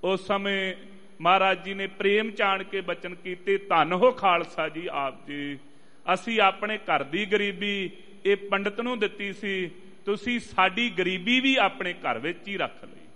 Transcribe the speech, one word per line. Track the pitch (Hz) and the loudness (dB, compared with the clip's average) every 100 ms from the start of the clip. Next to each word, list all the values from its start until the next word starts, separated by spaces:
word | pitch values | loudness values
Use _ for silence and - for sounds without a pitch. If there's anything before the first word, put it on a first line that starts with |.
ਉਸ | 175 190 - | 0 -2 0
ਸਮੇਂ | 202 196 196 190 180 - - - - | -2 0 -2 -4 -6 -14 -20 -20 -2
ਮਹਾਰਾਜ | 165 190 190 180 | 4 6 6 2
ਜੀ | 175 | -2
ਨੇ | 196 190 | -6 -8
ਪ੍ਰੇਮ | - 196 202 226 | -2 2 4 2
ਚਾਣ | 214 202 196 | 0 2 2
ਕੇ | 190 196 | -2 -6
ਬਚਨ | 180 175 180 180 | -4 -6 -6 -12
ਕੀਤੇ, | 185 180 - 196 | -10 -8 0 -2
"ਧੰਨ | 196 175 151 | 4 4 4
ਹੋ | 180 240 | 6 4
ਖਾਲਸਾ | - 196 170 165 - 160 | 4 4 4 0 -4 -4
ਜੀ | 151 175 | -4 -6
ਆਪ | 143 139 113 - | -4 -4 -6 -12
ਜੀ, | 143 143 139 - - - - - | -8 -8 -8 -12 -20 -20 -14 -2
ਅਸੀਂ | 185 - 226 | -2 0 4
ਆਪਣੇ | 196 190 208 214 | 4 4 -4 -6
ਘਰ | 202 156 | 0 0
ਦੀ | 135 165 202 | 0 -4 0
ਗਰੀਬੀ | 208 202 185 202 202 180 - - - 196 | 0 0 -2 -4 -2 -4 -8 -20 -6 0
ਇਹ | 202 | 0
ਪੰਡਤ | 202 196 202 202 | 2 -2 -2 -4
ਨੂੰ | 240 247 | -6 -2
ਦਿੱਤੀ | 202 208 202 | -4 -4 -8
ਸੀ, | 190 208 190 175 - - - - | -6 -4 -4 -4 -8 -20 -14 -6
ਤੁਸੀਂ | 208 - 240 | -4 -2 -4
ਸਾਡੀ | - - 190 185 240 | -4 2 4 4 -2
ਗਰੀਬੀ | 175 185 185 180 254 | 0 -2 -2 2 2
ਵੀ | 262 262 | 4 4
ਆਪਣੇ | 202 - 185 | 2 0 -8
ਘਰ | 175 147 113 | -4 -4 -2
ਵਿੱਚ | 143 175 - | -4 -8 -8
ਹੀ | 196 | -6
ਰੱਖ | 135 - - | -6 -6 -20
ਲਈ | - - | -20 -20